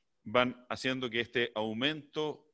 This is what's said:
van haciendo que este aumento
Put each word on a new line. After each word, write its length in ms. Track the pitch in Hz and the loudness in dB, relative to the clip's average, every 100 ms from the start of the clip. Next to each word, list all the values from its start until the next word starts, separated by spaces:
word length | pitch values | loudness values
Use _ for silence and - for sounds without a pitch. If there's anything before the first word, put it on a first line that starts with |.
| _ _ | _ _
van 420 | 110 120 123 120 - | 0 4 4 0 -8
haciendo 400 | 107 131 131 127 | -4 -2 -2 -2
que 120 | 117 | -2
este 320 | 110 127 120 110 | 0 0 0 0
aumento 960 | 110 110 139 156 - 156 151 - _ | -2 0 -2 -2 -8 -6 -4 -6 _